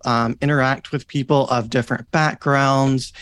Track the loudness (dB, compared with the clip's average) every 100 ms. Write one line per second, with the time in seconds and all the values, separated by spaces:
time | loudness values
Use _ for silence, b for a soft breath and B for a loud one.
0 | -2 0 0 -2 0 2 0 -2 -4 -8
1 | -4 -6 2 2 2 0 0 -2 -2 -6
2 | -2 0 0 -2 0 2 2 2 2 0
3 | -4 B